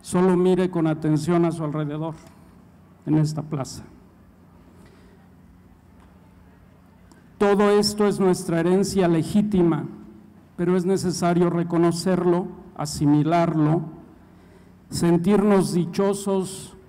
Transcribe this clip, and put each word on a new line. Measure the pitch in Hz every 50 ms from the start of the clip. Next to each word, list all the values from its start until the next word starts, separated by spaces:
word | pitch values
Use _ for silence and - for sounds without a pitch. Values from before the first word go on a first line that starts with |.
| _
solo | - - 185 180 185 180
mire | 175 180 185 185 180 185 180
con | 180 170 160
atención | 160 156 156 156 156 151 151 156 160 175 170 170
a | 170
su | 160 170 165
alrededor, | 147 143 151 151 143 147 151 156 165 156 - - - - - - - - - - - - - - - - - - -
en | 151 156
esta | 156 147 - 156
plaza. | - - 135 131 127 - - - - - - - - - - - - - - _ - - - - - - - - - - - - - - - - - - - - - - - - - - - _ _ - - - - - - - - - - - - - - _ - - _ _ _ - _ - - - - - - - - -
Todo | 208 202 202 202 208 202
esto | 208 208 208 208 - - 208
es | 202 190 -
nuestra | 196 185 180 - - - 170 165
herencia | 165 175 180 190 202 196 - 196 185 170
legítima, | 170 160 160 - - 214 208 - - 185 175 170 160 147 139 - - - - - - - - - - - - - -
pero | - 175 175 185
es | 185 175
necesario | 185 196 175 131 180 156 - 180 175 175 170 175 170
reconocerlo, | 170 170 170 170 175 165 170 170 170 170 - 190 185 180 175 175 175 175 190 - - - - - -
asimilarlo, | - 147 147 - - 156 143 147 151 147 156 165 175 170 165 160 156 151 151 156 180 160 - - - - - - - - - - - - - - - - - - - - -
sentirnos | - - 170 170 175 170 170 190 208 202 196 208 202 190 175 143 151
dichosos | 180 170 170 - - 202 202 247 202 - 208 196 190 185 180 - - - - - - -